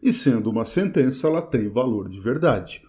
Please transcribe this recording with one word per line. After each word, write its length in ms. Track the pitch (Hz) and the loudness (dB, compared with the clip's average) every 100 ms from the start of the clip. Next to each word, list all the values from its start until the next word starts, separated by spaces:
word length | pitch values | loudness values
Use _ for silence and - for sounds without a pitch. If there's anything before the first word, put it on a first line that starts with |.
e 100 | - | 2
sendo 380 | - 143 117 107 | 4 4 2 0
uma 160 | 110 113 | -2 -2
sentença, 640 | 180 196 160 131 131 160 | -2 0 2 0 2 0
ela 120 | 160 | 0
tem 300 | 160 120 104 | -2 -2 -2
valor 400 | 107 127 107 95 | -2 -2 -2 -6
de 100 | 98 | -8
verdade. 640 | 104 147 160 104 87 - | -4 0 2 0 -4 -16